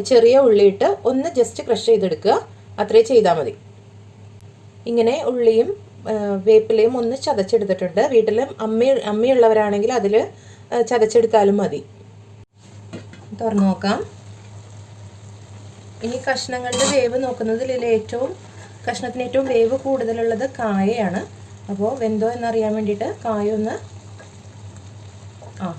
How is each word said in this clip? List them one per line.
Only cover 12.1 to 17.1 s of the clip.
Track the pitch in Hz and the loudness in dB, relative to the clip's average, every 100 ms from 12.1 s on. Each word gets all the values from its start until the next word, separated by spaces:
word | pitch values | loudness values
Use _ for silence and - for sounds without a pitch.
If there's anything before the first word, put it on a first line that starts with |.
| - - - - _ - - - - - - - 202 | -20 -20 -20 -20 _ -20 -20 -18 -18 -18 -20 -18 -8
തുറന്ന് | 226 202 196 | -2 2 2
നോക്കാം. | 180 196 226 - - - - - - - - - - - - - - - - - - - - 226 | 0 -2 -2 -4 -14 -20 -20 -20 -20 -20 -20 -20 -20 -20 -20 -20 -20 -20 -20 -20 -20 -20 -12 -8
ഇനി | 254 269 | -6 -4
കഷ്ണങ്ങളുടെ | 254 - 254 247 247 269 | -4 -6 -8 -6 -2 0
വേവ് | 285 240 | 0 0